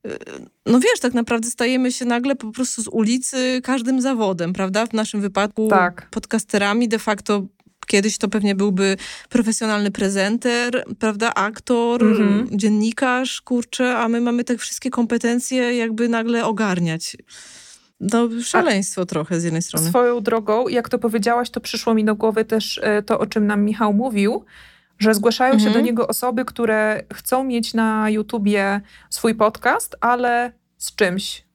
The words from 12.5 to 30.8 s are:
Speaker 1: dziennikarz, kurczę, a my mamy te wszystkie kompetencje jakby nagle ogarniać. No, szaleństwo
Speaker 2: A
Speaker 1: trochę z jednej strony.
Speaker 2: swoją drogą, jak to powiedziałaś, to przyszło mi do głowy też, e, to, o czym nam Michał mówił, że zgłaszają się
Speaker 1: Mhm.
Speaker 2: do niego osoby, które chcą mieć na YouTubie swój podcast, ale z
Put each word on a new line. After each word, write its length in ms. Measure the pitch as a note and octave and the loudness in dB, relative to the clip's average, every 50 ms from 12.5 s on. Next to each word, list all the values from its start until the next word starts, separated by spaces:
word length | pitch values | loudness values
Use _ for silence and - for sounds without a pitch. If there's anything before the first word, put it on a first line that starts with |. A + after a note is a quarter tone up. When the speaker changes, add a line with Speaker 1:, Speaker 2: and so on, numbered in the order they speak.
Speaker 1:
dziennikarz, 920 | - G3+ G#3+ G#3 G#3+ G#3 G#3+ A3+ A#3 - C#4 B3+ B3 B3+ C4 B3+ - - | -2 0 2 2 2 2 2 0 0 0 0 0 0 0 -2 -4 -6 -10
kurczę, 560 | _ - B3+ A#3+ A#3 _ - - B3+ B3 B3 A3 | _ -2 -2 -2 -2 _ -4 -2 -2 0 0 0
a 100 | A#3 A3+ | 0 0
my 120 | A#3 A#3 | 0 0
mamy 240 | A#3+ A#3+ A#3+ A#3+ A#3+ | 0 0 0 -2 -2
te 140 | - B3 - | -2 -4 -4
wszystkie 320 | - - - - - C4 | -4 -10 -10 -8 -6 -4
kompetencje 880 | B3+ B3 A#3+ A3 A#3+ A3+ - A#3 A#3+ B3 B3 - C4 B3+ B3 A#3+ B3 | -2 -2 0 0 0 0 0 0 0 0 -2 -2 -2 0 0 0 0
jakby 320 | A#3+ A3+ A3+ A3 A3 A#3+ A#3 | 0 -2 -2 -2 -2 0 0
nagle 360 | A#3 A3+ A3+ A#3 A#3+ A#3 A#3 | 0 0 0 0 0 0 0
ogarniać. 720 | A3 A3 G3 A3 G3+ F3+ F3 E3+ E3 D#3+ E3 - - - - - _ - - - - - - - - - - _ _ _ _ | -2 0 0 0 0 0 0 0 -2 -2 -4 -8 -10 -12 -14 -20 _ -20 -20 -20 -20 -20 -20 -20 -20 -20 -20 _ _ _ _
No, 280 | E3+ G3 G#3+ A#3 A#3+ A#3 A3+ A#3+ | -2 0 2 2 2 2 -2 -4
szaleństwo 600 | A#3+ - - A#3+ F4 D#4 G#3+ G3 G3 - - F#3+ | -6 0 0 2 2 4 2 2 0 -2 -4 -4
Speaker 2:
A 40 | F3+ | -6
Speaker 1:
trochę 340 | F3+ - D#3 D#3 - F3+ E3 | -2 -2 -4 -2 -2 -2 -2
z 40 | E3+ | -2
jednej 180 | E3+ D#3+ E3 | -2 -2 -2
strony. 260 | F3 - - D#3+ D#3+ E3 | -4 -4 -2 -2 0 2
Speaker 2:
swoją 320 | F3+ B3 B3 A#3+ A#3+ A#3+ | 2 2 2 2 2 0
drogą, 480 | G3+ A#3 A#3 A3+ G#3 G#3+ G#3+ A3+ B3+ - | 0 0 0 0 0 0 0 0 0 0
jak 200 | - A#3+ A#3 - | 0 -2 -2 -2
to 100 | - A#3+ | -4 -2
powiedziałaś, 520 | - A#3 G#3+ A3+ G3+ A#3 A#3 A#3+ B3 A#3 | 0 0 0 0 0 2 2 0 0 -4
to 100 | - A3+ | -6 -8
przyszło 340 | - - - A3 - A#3 A3+ | -8 -6 -8 -4 0 0 2
mi 100 | A3 G#3+ | 2 2
do 100 | G#3+ G#3+ | 2 0
głowy 300 | G#3 - A3 G#3 A3 A3 | 2 0 0 2 0 0
też, 360 | A3 A3+ A3 G#3 - - - | 0 0 -2 -2 -4 -8 -4
e, 200 | - G#3+ G#3 G#3 | 0 0 0 0
to, 160 | G#3 - A3+ - | 0 0 0 0
o 80 | A3 | 0
czym 200 | G3+ - A3+ G#3 | -2 0 0 2
nam 180 | G3+ G#3 G3+ G3+ | 2 2 2 2
Michał 280 | G#3 G#3+ - A3+ G#3 G3+ | 0 0 0 0 2 2
mówił, 500 | G3+ A#3+ C4 A3 G3+ G3 G#3 C4 - - _ - - - - - _ _ _ _ _ | 2 0 0 0 2 2 2 0 -2 -6 _ -20 -20 -20 -20 -20 _ _ _ _ _
że 160 | G3+ A3 A3 | 2 2 4
zgłaszają 380 | G#3 G#3 A#3 A3+ - B3+ B3+ | 4 2 0 2 4 4 4
się 140 | C4 G#3+ G#3+ | 6 6 6
Speaker 1:
Mhm. 80 | G#3+ G#3+ | 6 4
Speaker 2:
do 60 | A#3 | 4
niego 280 | A3+ A#3+ A#3 A3+ A#3 - | 2 2 2 0 0 -2
osoby, 360 | - - B3 B3 A#3 A#3+ B3+ | -2 -2 -2 -2 -2 -2 -4
które 580 | - - - A#3 A3 A3 G#3+ G#3+ G#3+ G#3+ - - _ - | -4 -4 -2 0 2 2 2 2 0 0 -2 -6 _ -18
chcą 300 | - - - B3+ B3+ C4+ | -12 -4 0 0 0 0
mieć 300 | C4+ A#3+ A#3 A3+ - - | 0 -2 -2 -2 -2 0
na 360 | A3+ A3+ A3 A3 G#3+ G#3+ G#3+ | 0 0 2 2 0 0 0
YouTubie 680 | G#3+ G#3+ G#3 G#3 - A#3 G3+ G#3 G#3 G3+ G3 G3 G3 G3+ G3+ - - - - _ | 0 0 -2 -2 -4 0 0 2 2 2 2 0 0 -2 -4 -10 -20 -20 -14 _
swój 240 | - - - A#3 A3+ | -8 -2 0 0 2
podcast, 640 | A3+ G#3+ G#3+ G#3+ - - A#3+ D4+ A#4 - - - - | 2 2 2 2 0 0 0 0 0 -2 -8 -6 -2
ale 520 | - A#3 B3 B3 B3 A#3+ A#3+ A#3+ A#3+ B3 A#3+ _ _ _ _ | 0 0 2 2 2 0 0 0 -2 -4 -8 _ _ _ _
z 160 | _ | _